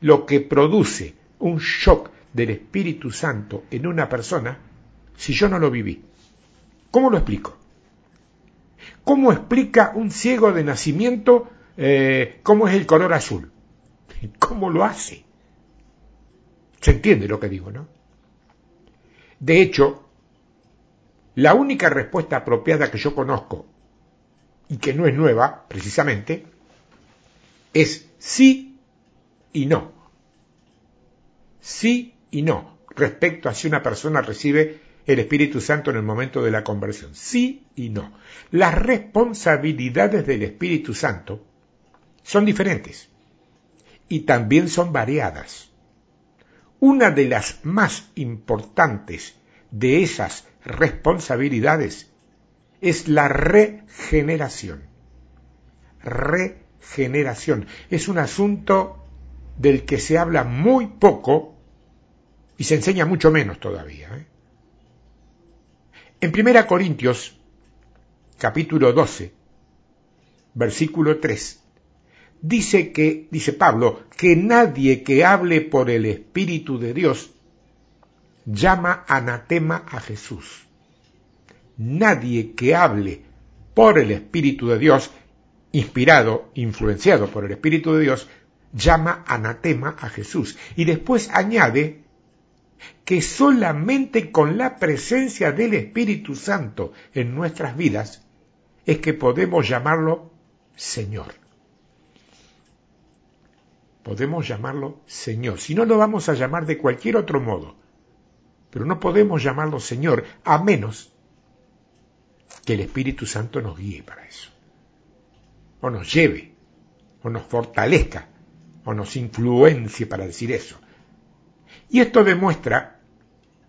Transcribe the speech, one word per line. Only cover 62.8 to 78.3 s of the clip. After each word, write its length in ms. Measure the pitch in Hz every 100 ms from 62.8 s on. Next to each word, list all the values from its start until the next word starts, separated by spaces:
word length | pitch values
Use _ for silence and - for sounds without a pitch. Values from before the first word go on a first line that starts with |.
| 185 190 160
mucho 260 | 185 160
menos 280 | 156 104 85
todavía, 500 | 98 87 76 73 78 120
¿eh? 100 | 156 _ _ _ _ _ _ _ _ _ _ _ _ _ _ _ _ - _ _
En 120 | 175
Primera 360 | 190 220 240 220
Corintios, 720 | 180 190 135 123 120 - - _ _ _ _ _ _ _ _ _ _
capítulo 560 | 113 151 156 156 131
doce, 400 | 127 139 - 90 - _ _ _ _ _ _ _ _ _ _ _
versículo 640 | 117 117 - 156 170 156 156
tres, 440 | - 104 - - _ _ _ _ _ _ _ _
dice 480 | 160 233 202 196 156
que, 360 | - 156 156 -
dice 220 | - -
Pablo, 500 | - 175 113 117 - - -
que 200 | 180 165
nadie 640 | 202 240 240 135 135 131
que 240 | - 135 175
hable 360 | 196 175 160
por 280 | 156 139 120
el 160 | 113 110
Espíritu 720 | 104 - 180 180 165 - 127
de 160 | 117
Dios 400 | 135 165 120 - _ _ _ _ _ _ _ _ _ _